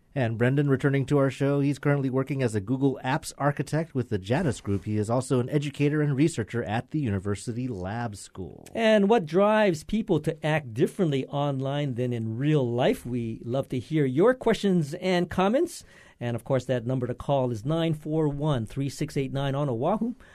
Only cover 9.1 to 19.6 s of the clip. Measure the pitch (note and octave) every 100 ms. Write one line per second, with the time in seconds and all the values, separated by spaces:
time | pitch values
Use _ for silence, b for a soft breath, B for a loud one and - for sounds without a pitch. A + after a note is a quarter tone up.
9.1 | A#3 D3+ E3+ G3+ G#3+ G#3 D#3 - G#3 G#3+
10.1 | D#3+ D#3+ - D#3 D#3 C3 A2 F#3 - E3+
11.1 | C#3 - C#3+ C#3+ C3+ C3+ C#3+ C#3+ A#2 B2+
12.1 | A#2+ A2 A2+ C#3+ D3+ B2 A#2+ D#3 F3+ A#2+
13.1 | A#2+ A2+ A2+ A#2 C3 C3+ C3 - D#3 C3+
14.1 | B2+ G#3+ B3+ A3+ G#3+ G3+ F3+ C#3+ D#3 F#3
15.1 | F3 F3 - F#3+ C4 F4 - - B B
16.1 | B A#2+ A#2 - C3+ B2+ B2+ A#2 C3 B2
17.1 | B2 - C#3 B2+ A#2 B2 E3 E3 D#3 D3+
18.1 | D#3 D#3 C#3+ D3+ C3 A2 C3+ C#3 - D3+
19.1 | D3 C3+ C3+ C#3 C3+